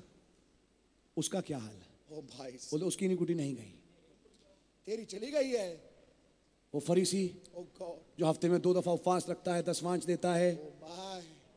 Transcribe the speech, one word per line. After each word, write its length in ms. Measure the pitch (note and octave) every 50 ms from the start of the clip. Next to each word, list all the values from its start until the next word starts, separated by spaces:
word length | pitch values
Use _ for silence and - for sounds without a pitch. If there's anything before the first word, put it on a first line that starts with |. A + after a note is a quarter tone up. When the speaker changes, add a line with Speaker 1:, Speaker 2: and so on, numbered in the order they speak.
| - - _ _ _ _ _ _ _ _ _ _ _ _ _ _ _ _ _ _ _ _ -
Speaker 1:
उसका 240 | E3 D#3 - - F#3+
क्या 160 | - - D3+
हाल? 180 | C3 A2 G#2+ G#2+ F#2+ F2 - - - _ -
Speaker 2:
ओ 100 | D3+ D#3
भाई, 300 | C#3+ C3 B2+ B2+ C3 C3
Speaker 1:
बोले, 340 | B2 B2+ - - D3+ D#3 F3+
"उसकी 220 | F3 E3+ - G3
iniquity 280 | F#3 F#3 F3 E3+ D#3 F3
नहीं 200 | E3 C#3+ C#3 C3
गई।" 180 | A2+ G#2+ - - - - - - _ - - - _ _ - _ _ _ - - _ _ _ _ _ -
Speaker 2:
तेरी 200 | - G#3+ A3+ A3
चली 260 | - F#3+ G3+ A3 C4+
गई 180 | C#4+ D4+ C4 C4
है। 380 | B3 A3+ G3 F3+ E3+ D#3 - - - - - _ _ _ _ _ _ _ _ _ _ _ _ _ -
Speaker 1:
वो 80 | D3
फरीसी 500 | - D#3+ E3+ F3+ F#3+ - F3+ G3 F#3+ F3+ F#3 - - - -
Speaker 2:
ओ 60 | -
गॉड। 580 | F3+ - - - F#3 E3+ E3+ D3 - - _ -
Speaker 1:
जो 80 | E3+
हफ्ते 220 | D#3 D#3 - - E3+
में 120 | F3+ E3+
दो 120 | C#3+ F3+ F3+
दफा 180 | F3+ F3+ F3
उपवास 340 | E3+ E3 - F3+ F3+ F3+ D#3+ -
रखता 260 | F3 - - F3+ F3
है, 80 | F3 D#3+
दसवांश 420 | F3 E3 - D3+ F3 F3+ F3 -
देता 280 | F3 F3 F3 - F3+ F3
है, 200 | E3+ F3 F3+ E3+
Speaker 2:
ओ 40 |
भाई। 640 | D#3 D3+ D3+ C#3+ - - - E3+ F3+ F#3+ G3 F#3+ F#3 E3+ D#3+ D#3 - - _ _